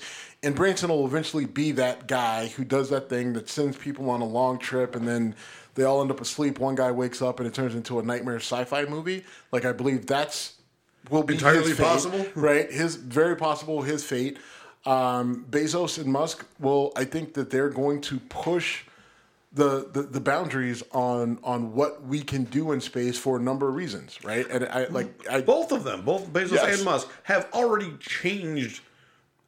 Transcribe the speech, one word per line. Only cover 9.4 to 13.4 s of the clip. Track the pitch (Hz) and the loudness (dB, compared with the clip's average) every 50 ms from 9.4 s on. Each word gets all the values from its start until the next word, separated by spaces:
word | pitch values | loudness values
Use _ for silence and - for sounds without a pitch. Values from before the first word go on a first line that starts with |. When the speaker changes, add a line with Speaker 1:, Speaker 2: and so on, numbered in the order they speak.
| - - | -12 -4
Speaker 1:
Like, | - 123 117 | -4 -2 0
I | 127 120 | 0 -2
believe | 101 117 139 135 127 107 | 0 0 2 2 0 0
that's | - 139 139 151 147 - - - - - _ _ _ _ _ _ _ _ _ - - | 0 0 0 0 0 -4 -8 -8 -10 -12 _ _ _ _ _ _ _ _ _ -6 0
will | 143 156 151 | 2 2 4
be | 147 151 | 4 2
Speaker 2:
Entirely | - 135 143 160 165 151 165 | 4 6 8 8 8 6 4
Speaker 1:
his | 156 - | 4 4
fate, | 139 | 6
Speaker 2:
possible. | 165 170 - - 180 185 196 196 196 - | 6 6 4 2 0 -2 -2 -4 -4 -2
Speaker 1:
right? | 156 147 151 147 147 156 147 | 2 4 6 6 6 4 2
His, | 135 135 160 170 160 | 0 0 0 0 -2
very | - 127 127 120 147 160 175 175 | -4 -8 -2 4 4 4 4 4
possible | 160 | 0